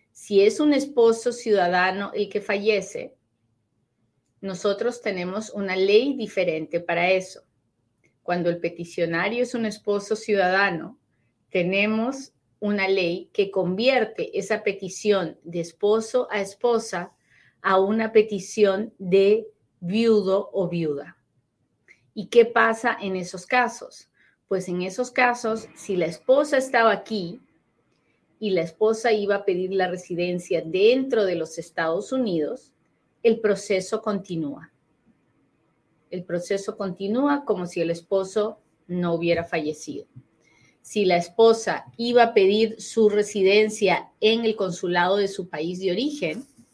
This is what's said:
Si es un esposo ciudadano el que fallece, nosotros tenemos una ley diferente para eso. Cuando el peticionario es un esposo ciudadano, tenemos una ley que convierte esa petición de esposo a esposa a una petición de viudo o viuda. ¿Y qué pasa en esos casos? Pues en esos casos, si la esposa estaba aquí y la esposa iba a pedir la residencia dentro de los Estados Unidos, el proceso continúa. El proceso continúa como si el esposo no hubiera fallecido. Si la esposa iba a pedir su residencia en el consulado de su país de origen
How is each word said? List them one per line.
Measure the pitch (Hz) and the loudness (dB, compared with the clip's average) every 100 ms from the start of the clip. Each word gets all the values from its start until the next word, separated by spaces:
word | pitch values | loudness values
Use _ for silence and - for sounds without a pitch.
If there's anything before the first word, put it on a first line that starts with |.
| _ | _
Si | - - 196 | -20 0 4
es | 202 226 | 4 4
un | 302 | 2
esposo | 277 - - 226 226 247 | 2 0 4 4 4 -2
ciudadano | 233 233 202 175 180 185 190 202 | -4 0 2 4 2 0 0 -4
el | - 196 | -6 -4
que | 208 | -4
fallece, | 202 208 208 208 180 - - - _ _ _ _ _ _ _ _ _ _ _ _ | -4 -2 0 0 -2 -10 -12 -16 _ _ _ _ _ _ _ _ _ _ _ _
nosotros | 196 185 208 202 226 233 | -10 -4 -2 0 -2 -4
tenemos | 220 190 180 196 220 | -4 -4 -4 -6 -8
una | 208 196 | -6 -4
ley | 185 190 214 277 | 0 4 6 4
diferente | 254 214 - 175 160 160 170 | -2 -4 -2 -2 -2 -4 -4
para | 170 170 180 | -2 0 2
eso. | 185 185 - - _ _ _ _ _ _ _ | 2 0 -12 -20 _ _ _ _ _ _ _
Cuando | - 175 175 | -4 -2 -2
el | 170 | -2
peticionario | 170 - 170 - 170 165 196 240 | -4 -8 -10 -4 -2 -2 -2 -2
es | 247 | -4
un | 247 | -4
esposo | 220 208 - 202 202 214 | -6 -6 -4 -4 -2 -6
ciudadano, | - 202 180 190 196 170 170 - _ _ _ _ _ | -2 0 2 2 2 -2 -8 -16 _ _ _ _ _
tenemos | 185 175 196 208 220 233 277 269 _ _ _ | -2 0 0 0 0 -2 -6 -12 _ _ _
una | 208 208 190 | -4 0 0
ley | 190 175 180 - | 0 0 -4 -4
que | - 196 | -2 -2
convierte | 196 175 185 247 262 220 - - 190 | 0 -2 0 2 2 0 -4 -6 -6
esa | 180 208 | -4 -4
petición | 208 190 185 - 214 202 165 - | -2 -6 -8 -4 0 2 0 -8
de | 165 170 | -10 -8
esposo | 165 - 208 220 220 254 240 | -8 -2 0 2 0 -2 -2
a | 208 | -4
esposa | 196 - 240 226 220 175 185 _ _ _ _ _ | -6 -4 0 0 -2 -8 -10 _ _ _ _ _
a | 196 190 | 0 2
una | 196 220 220 | 2 0 2
petición | 220 214 202 175 - 202 190 220 - | 4 4 0 -6 2 2 2 -4 -10
de | 185 196 196 220 220 - _ _ | 2 4 6 4 0 -14 _ _
viudo | 175 214 233 214 190 196 208 | -4 0 4 4 4 0 -2
o | 190 175 | -4 -2
viuda. | 170 160 143 - - _ _ _ _ _ _ _ _ _ | -2 -2 -4 -8 -20 _ _ _ _ _ _ _ _ _
¿Y | - 190 | -12 2
qué | 240 233 | 4 6
pasa | 233 226 226 247 - | 4 2 2 -2 -4
en | 202 185 | -4 -6
esos | 175 180 - | -8 -12 -2
casos? | 254 233 - - - - _ _ _ - | 0 0 -4 -16 -20 -20 _ _ _ -6
Pues | 190 180 | -4 -2
en | 180 | -4
esos | 185 190 254 | -4 -4 -4
casos, | - 247 240 226 220 - | 0 0 0 -4 -6 -8
si | - - 185 | -14 -6 -2
la | 170 | -2
esposa | 170 - 269 294 277 | -2 2 2 4 0
estaba | 262 240 226 | 0 2 2
aquí | 196 - 214 170 214 _ _ _ _ _ _ _ _ _ _ | 2 -2 -6 -6 -10 _ _ _ _ _ _ _ _ _ _
y | 214 | -2
la | 185 | 0
esposa | 165 - 214 220 240 | -2 0 2 2 0
iba | 214 202 202 | 0 0 0
a | |
pedir | 202 180 185 | 0 -2 -2
la | 190 185 | 0 -2
residencia | 180 - 170 175 180 175 165 | -2 -6 -4 -2 -2 -2 -4
dentro | 160 180 214 254 269 233 196 | -2 4 4 4 2 0 0
de | 170 | 0
los | 160 - | -4 -10
Estados | 165 - 160 170 208 | -10 -6 -2 -2 -2
Unidos, | 262 233 170 151 254 _ _ _ _ _ _ | -2 0 0 -2 -6 _ _ _ _ _ _
el | 233 226 | 0 2
proceso | 214 196 - 190 180 214 | 2 0 -2 -2 -2 -4
continúa. | 220 202 185 170 147 135 - _ _ _ _ _ _ _ _ _ _ _ _ _ _ | -4 -6 -4 -6 -6 -8 -16 _ _ _ _ _ _ _ _ _ _ _ _ _ _
El | 185 | -12
proceso | 175 175 175 196 196 - | -6 -6 -2 -4 -4 -6
continúa | 196 175 196 233 285 277 | -6 -6 -4 0 0 0
como | 277 185 175 | -2 -4 -4
si | - | -2
el | 170 | -2
esposo | 165 - 196 190 214 214 220 _ _ - | -4 -2 -2 0 -2 -2 -4 _ _ -8
no | 180 175 | -4 0
hubiera | 170 170 165 | 0 0 0
fallecido. | 170 165 151 151 - - - - - _ _ _ _ _ | -2 -4 -4 -6 -10 -12 -14 -20 -20 _ _ _ _ _
Si | - 214 190 | -8 -2 2
la | 175 | 2
esposa | 175 - 226 226 196 160 - - | 0 4 6 6 0 -6 -8 -8
iba | 233 240 | 2 4
a | 233 | 6
pedir | 226 190 208 220 - | 6 4 4 2 -2
su | - - 214 | -6 2 4
residencia | 208 208 208 190 208 214 214 196 170 - _ | 4 0 2 4 4 4 2 0 0 -2 _
en | 214 226 | 2 2
el | 226 | 0
consulado | 220 190 175 180 175 180 202 | -2 -4 -4 -2 0 2 2
de | 196 | 0
su | 196 180 | -4 -10
país | 151 165 180 | -8 -6 -4
de | 190 | -4
origen | 180 285 294 165 190 - _ _ | -2 -4 -4 -6 -6 -12 _ _